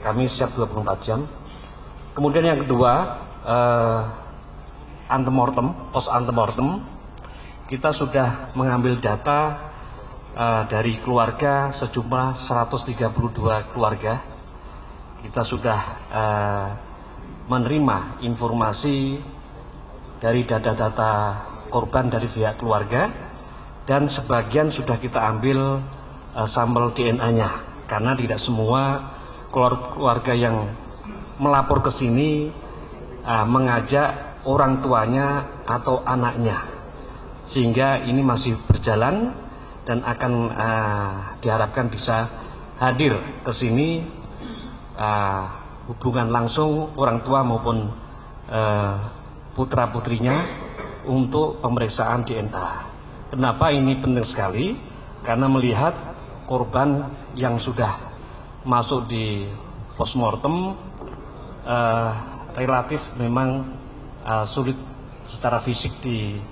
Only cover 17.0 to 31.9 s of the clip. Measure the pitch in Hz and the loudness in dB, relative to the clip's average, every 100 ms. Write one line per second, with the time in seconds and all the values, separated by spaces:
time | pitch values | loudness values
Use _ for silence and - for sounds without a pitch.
17 | - - - - - 127 120 151 139 98 | -14 -14 -14 -14 -2 0 2 4 4 2
18 | 92 - 120 113 117 117 110 104 147 139 | -2 -6 -4 -2 0 2 2 0 0 0
19 | 135 139 139 - - - - - - - | 0 -4 -8 -14 -16 -16 -16 -16 -16 -16
20 | - - 113 120 117 110 110 107 110 107 | -16 -2 2 2 2 2 2 2 0 2
21 | 110 104 104 101 - - - 123 110 131 | 2 4 2 -2 -8 -12 -2 -2 2 2
22 | 127 117 117 113 110 110 117 107 104 120 | 2 0 0 0 0 0 2 2 2 2
23 | 202 - - - - - - - - 139 | 0 -2 -12 -14 -16 -16 -16 -14 2 4
24 | 143 - 123 123 110 131 156 139 120 113 | 4 0 0 0 4 2 2 0 0 0
25 | 123 123 107 110 127 135 135 135 135 - | 0 2 2 2 2 4 2 0 -4 -10
26 | - - - 120 110 - 117 120 120 117 | -14 -14 -10 -2 0 2 2 4 2 2
27 | 120 120 113 117 104 - - - - 107 | 2 2 4 4 2 -2 -8 -14 -4 0
28 | 117 131 117 107 - 113 110 127 135 139 | 2 2 0 -2 0 2 4 4 4 0
29 | 135 - - - - 135 127 123 127 - | -4 -12 -14 -14 -4 4 4 4 -4 0
30 | 135 117 113 120 120 113 104 113 - - | 2 2 2 4 4 2 -2 -6 -12 -14
31 | - - - - 139 139 135 135 131 | -14 -12 -12 0 4 4 6 4 2